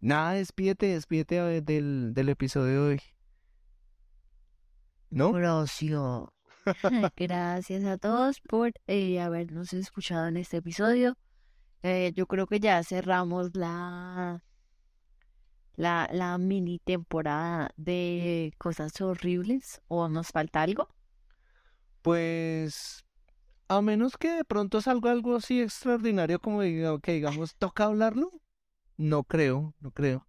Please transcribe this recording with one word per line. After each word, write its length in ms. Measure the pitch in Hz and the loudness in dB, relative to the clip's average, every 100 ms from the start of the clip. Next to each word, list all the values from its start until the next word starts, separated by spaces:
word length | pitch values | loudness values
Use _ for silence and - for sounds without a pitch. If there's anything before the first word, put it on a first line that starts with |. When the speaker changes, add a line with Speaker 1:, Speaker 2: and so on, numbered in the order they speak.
Speaker 1:
nada, 320 | 117 151 160 | 0 2 2
despídete, 540 | 196 185 - 190 196 202 | -2 -4 -2 0 2 0
despídete, 520 | 170 - 160 151 175 | 0 0 -2 0 0
a 60 | 175 | 0
ver, 180 | 165 | 0
del, 500 | 151 151 143 135 120 | 0 0 0 0 0
del 140 | 123 135 | 0 2
episodio 540 | 139 135 143 131 135 147 | 2 0 0 2 4 2
de 80 | 139 | 2
hoy. 60 | - _ _ _ _ _ _ _ _ _ _ - _ - - _ _ - _ _ _ | -4 _ _ _ _ _ _ _ _ _ _ -20 _ -20 -20 _ _ -20 _ _ _
¿No? 220 | 135 160 | 2 4
Speaker 2:
Gracias. 680 | 180 175 160 151 - 156 151 135 120 - _ _ - - | 4 2 2 0 -2 -2 0 -2 -4 -6 _ _ -6 -4
<laughs> 500 | 180 196 247 196 - | 0 2 2 0 -2
Gracias 680 | 180 180 175 180 185 190 196 | -4 -2 -2 -4 -4 -4 -2
a 120 | 190 | -2
todos 440 | 208 233 262 277 | 0 2 2 0
por, 320 | - 220 240 - - | -2 0 0 -2 -2
eh, 340 | 196 190 180 | 0 0 0
habernos 500 | 175 170 170 160 175 | -2 -2 -4 -8 -6
escuchado 540 | 180 196 - - 170 165 | -6 -6 -8 -4 -2 -2
en 80 | 170 | -2
este 200 | 180 170 | -4 -6
episodio. 580 | 170 165 214 247 247 254 _ _ _ _ _ _ | -4 0 2 4 2 0 _ _ _ _ _ _
Eh, 300 | 180 185 180 | -2 0 0
yo 140 | 175 185 | 0 0
creo 180 | 190 190 | 0 0
que 140 | 208 | 2
ya 240 | 214 175 | 4 4
cerramos 720 | 165 185 180 180 175 180 180 185 | 2 -2 2 2 2 -2 -2 -4
la, 880 | 170 170 175 175 180 180 180 175 - _ _ _ _ _ _ _ _ _ _ _ _ - | -4 -4 -8 -10 -10 -6 -6 -6 -12 _ _ _ _ _ _ _ _ _ _ _ _ -4
la, 340 | 170 170 - | 0 0 0
la 260 | 180 180 180 | 0 -2 0
mini 420 | 185 196 175 175 | 0 0 -2 -4
temporada 920 | - 180 170 160 151 147 170 170 - - | -2 -2 -2 -2 0 0 -2 -2 -4 -6
de 760 | 160 180 175 175 175 170 160 - | -4 -2 -2 -2 -2 -2 -4 -6
cosas 420 | 175 165 156 - | -6 -6 -6 -4
horribles. 800 | 190 180 180 180 196 262 - - - | -4 -2 -2 -2 0 -2 -4 -16 -6
¿O 220 | 170 165 | -2 0
nos 180 | 160 170 | -2 -2
falta 340 | 160 160 156 | -2 -2 0
algo? 280 | 160 220 - _ _ _ _ _ _ _ _ _ _ _ | 0 0 -4 _ _ _ _ _ _ _ _ _ _ _
Speaker 1:
Pues, 1040 | 165 170 165 165 165 160 156 - - - _ _ _ _ _ _ - | 0 2 0 -2 -4 -4 -6 -8 -14 -16 _ _ _ _ _ _ 0
a 140 | 196 | 2
menos 360 | 214 214 254 - | 4 2 0 0
que 120 | 330 | -2
de 120 | 339 311 | 0 0
pronto 360 | 208 202 214 | 0 0 0
salga 300 | 262 247 233 | 2 2 2
algo 240 | 240 233 240 | 2 2 -2
así 240 | - 247 | 0 0
extraordinario 800 | 226 - 254 240 226 196 165 175 | 0 -2 0 0 2 2 2 0
como 220 | 220 208 | 0 0
diga, 380 | 190 165 160 151 | 0 0 0 -2
que 140 | 156 | 0
digamos, 420 | 165 147 151 160 - | 0 0 -2 -6 -4
"Toca 300 | 190 - 214 | -4 2 2
hablarlo", 460 | 214 220 220 359 359 - _ _ _ _ - | 4 2 2 -2 -6 -20 _ _ _ _ -4
no 260 | 156 151 | 0 2
creo, 500 | - 160 143 131 156 - | 2 2 4 2 -2 -8
no 120 | 139 | -12
creo. 360 | - 143 131 | -2 0 0